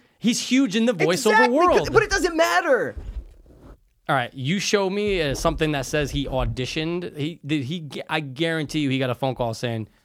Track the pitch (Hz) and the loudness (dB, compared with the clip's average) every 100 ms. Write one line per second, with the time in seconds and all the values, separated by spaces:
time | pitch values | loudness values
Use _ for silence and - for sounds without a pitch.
0 | _ _ 226 233 - 254 269 208 226 185 | _ _ -2 -2 0 2 2 2 0 2
1 | 151 185 220 440 247 262 359 330 - 403 | 0 2 4 4 6 6 4 4 4 2
2 | 427 392 330 320 339 349 349 240 139 - | 4 0 0 2 2 2 2 2 0 -6
3 | - - - - - - - - _ _ | -10 -12 -14 -20 -20 -20 -20 -20 _ _
4 | - 143 120 135 131 196 - 202 190 202 | -2 -2 -2 -6 -2 -2 0 0 0 0
5 | 208 190 147 123 170 151 160 143 127 151 | 0 0 0 0 0 0 0 0 -2 -2
6 | 139 147 131 131 120 113 123 160 160 175 | -2 -2 -2 -2 -2 -2 -4 -4 -4 -4
7 | 175 151 147 165 139 151 127 180 151 - | -6 -6 -8 -6 -4 -4 -2 -6 -8 -12
8 | - 160 143 127 165 160 151 156 143 131 | -4 -4 -4 -4 -2 -2 -4 -2 0 0
9 | 131 120 135 123 117 110 123 113 107 _ | 0 -2 -2 -2 -4 -2 -4 -4 -6 _